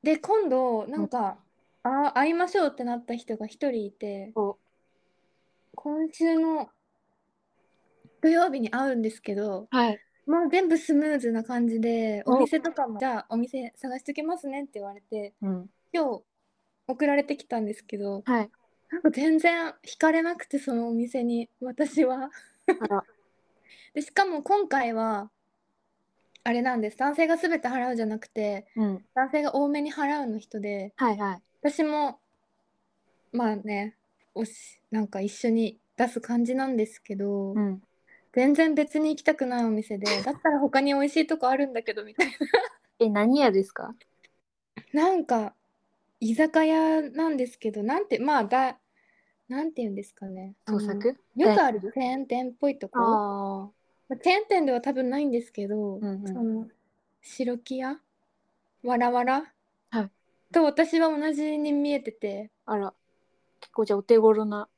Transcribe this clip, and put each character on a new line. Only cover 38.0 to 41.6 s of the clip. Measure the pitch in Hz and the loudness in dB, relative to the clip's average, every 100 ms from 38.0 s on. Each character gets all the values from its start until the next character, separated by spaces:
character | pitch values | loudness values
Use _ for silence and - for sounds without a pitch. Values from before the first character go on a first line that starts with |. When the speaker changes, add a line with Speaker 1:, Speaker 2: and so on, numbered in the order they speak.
| _ _ _ | _ _ _
Speaker 1:
全 | 247 262 | 2 4
然 | 294 320 294 | 4 4 2
別 | 294 302 | 0 0
に | 311 | -2
行 | 302 | 0
き | |
た | - 302 | 0 0
く | 254 | 0
な | 247 | 0
い | 233 | 0
お | |
店 | 220 214 202 | 0 -4 -6
で、 | 208 202 | -2 -2
「だ | 214 | -2
っ | 285 | 0
た | 330 | 2
ら | 294 | 2
他 | 277 277 | 4 4
に | 277 | 2
美 | 277 | 2
味 | 285 | 2
し | 311 | 2
い | 311 | 0
と | 320 | 2
こ | 254 | 0
あ | |
る | 269 | 2